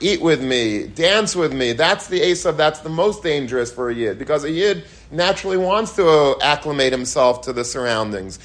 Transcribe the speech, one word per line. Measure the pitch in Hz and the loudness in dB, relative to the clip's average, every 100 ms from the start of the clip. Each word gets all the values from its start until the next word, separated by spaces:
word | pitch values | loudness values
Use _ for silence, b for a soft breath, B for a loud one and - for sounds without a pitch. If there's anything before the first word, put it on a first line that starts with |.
eat | 175 208 | -2 0
with | 165 147 | 2 2
me, | 131 123 113 104 - | 2 0 0 -2 -6
dance | - 165 208 214 | -2 2 2 0
with | 180 156 | 0 -2
me. | 135 123 | 0 -2
That's | 117 165 202 - | 2 2 0 -2
the | 180 | 0
Esav. | 170 175 180 156 | 0 0 -2 2
That's | 156 151 | 0 0
the | 165 | -8
most | 160 202 208 | 0 0 0
dangerous | 170 147 127 127 120 | -2 -2 -2 -2 -4
for | - 123 | -4 -4
a | |
Yid, | 120 113 104 | -2 -2 -4
because | 135 151 | -2 -2
a | 143 | 0
Yid | 160 202 185 - B B | 0 0 0 -6 B B
naturally | 156 180 190 196 190 | -2 0 0 -2 -2
wants | 185 208 226 - | 2 0 0 2
to | 170 156 143 - | 4 6 6 2
acclimate | 139 147 151 143 131 | 0 0 -2 0 0
himself | 127 123 147 127 123 | 0 -2 2 2 2
to | 127 | -4
the | 123 | -6
surroundings. | 120 139 123 113 107 101 95 92 | -6 -4 -2 -2 -2 -6 -8 -14